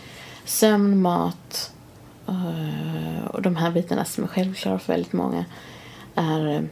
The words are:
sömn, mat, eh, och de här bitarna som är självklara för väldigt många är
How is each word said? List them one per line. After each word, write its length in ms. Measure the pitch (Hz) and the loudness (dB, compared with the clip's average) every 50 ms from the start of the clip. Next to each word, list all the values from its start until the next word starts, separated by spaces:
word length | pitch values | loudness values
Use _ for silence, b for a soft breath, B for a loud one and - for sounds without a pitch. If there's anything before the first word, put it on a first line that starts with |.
| B B B B B B B B B B | B B B B B B B B B B
sömn, 540 | - - 220 214 214 202 202 202 196 190 | 2 4 6 6 8 6 6 6 6 6
mat, 720 | 185 180 175 170 170 170 170 - - - - - - - - - - - - - - - - - - - | 6 4 4 2 0 0 -2 -6 -10 -12 -10 -10 -10 -10 -12 -18 -20 -20 -20 -20 -20 -20 -20 -12 -8 -6
eh, 1000 | 190 185 180 170 165 160 156 151 151 151 156 160 160 160 160 160 160 165 - - | -4 -2 -2 -4 -4 -4 -4 -4 -4 -4 -4 -4 -4 -4 -4 -6 -6 -6 -6 -6
och 140 | - - | -2 0
de 140 | - 190 175 | 0 0 2
här 160 | 160 165 170 | 2 2 2
bitarna 340 | 170 170 175 175 175 170 170 | 2 2 2 2 0 -2 -2
som 180 | - - - - | -2 -2 -4 -4
är 40 | 185 | -2
självklara 520 | - 190 185 190 190 - - 190 190 185 | 0 0 0 0 -2 -2 -2 -2 -2 -2
för 140 | - - 165 | 0 0 0
väldigt 200 | - 175 - - | 0 0 0 -2
många 320 | - - - - 170 175 - B B B B B B B B B B B B B | 0 0 0 0 -2 -4 -6 B B B B B B B B B B B B B
är 540 | - 165 156 156 156 156 151 147 156 156 160 | -2 0 0 0 0 0 0 0 -2 -2 -4